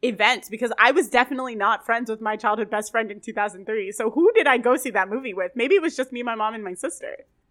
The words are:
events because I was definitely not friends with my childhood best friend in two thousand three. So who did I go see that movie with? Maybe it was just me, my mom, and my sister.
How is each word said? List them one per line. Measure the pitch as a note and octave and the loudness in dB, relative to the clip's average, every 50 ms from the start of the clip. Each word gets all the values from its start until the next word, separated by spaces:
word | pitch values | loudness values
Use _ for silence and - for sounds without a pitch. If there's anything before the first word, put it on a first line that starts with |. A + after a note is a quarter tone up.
events | - B3+ A3 F#3 G#3+ A3 B3+ A3 - - | -2 -2 0 2 2 2 2 0 -4 -12
because | G3+ A3 A#3+ A#3 A3 | -8 -4 -4 -4 2
I | - G#3+ A#3+ | 4 6 6
was | C#4 E4 D4+ A3 | 6 4 0 2
definitely | - A#3+ B3 B3 C#4+ B3+ C4 B3+ A#3 | 2 2 2 2 -2 -6 -6 -6 -4
not | G#3+ G3 G#3 A3+ - - | 0 0 2 0 0 0
friends | - A#3 A#3 B3 A3 | -2 -2 -2 -2 -4
with | A3 A3 | -6 -4
my | A3 G#3+ G#3+ | -4 -4 -4
childhood | G#3+ - A3 G#3+ G#3+ A3 G#3 | -2 0 0 0 0 -2 -4
best | G#3+ G#3 G#3+ - | -4 -4 -4 -2
friend | - A3+ A3 G#3 | -2 -2 -2 -2
in | G3+ G#3 | -8 -12
two | - - | -12 -10
thousand | G#3+ G#3 G#3 G#3+ F#3 F#3 G3 | -4 -4 -4 -4 -4 -10 -8
three. | F3 A3 A3 G3 F#3+ | -6 -4 -4 -4 -6
So | G3+ - A#3 A3 | -6 -4 -4 -2
who | A3 C#4 E4+ G#4+ | 2 4 4 6
did | A#4 G#4+ F4 C#4+ | 6 6 4 6
I | C4 B3+ | 4 4
go | A#3+ A#3+ B3+ | 4 4 2
see | B3+ - C4 | 2 0 -2
that | G#3 G#3 F#3 F#3+ | 0 0 0 0
movie | G#3 B3+ C4+ B3+ F#3 | -2 -6 -6 -6 -4
with? | F#3+ F#3 F3+ - | -4 -4 -4 -2
Maybe | B3 A#3 C#4 F#4+ | -2 2 4 4
it | G4 | 4
was | D#4+ E4 - | 4 0 -2
just | - C4 C4 | -4 -6 -6
me, | B3+ A#3+ A#3+ | -4 -6 -6
my | B3 A3+ | -4 -4
mom, | A3 G#3+ G#3+ A3+ | -2 -2 -4 -4
and | A3 G#3+ | -6 -10
my | F#3 F3+ | -10 -10
sister. | - - D4 F4 - - - - - - _ _ _ _ _ | -6 -8 -8 -8 -8 -12 -12 -12 -14 -18 _ _ _ _ _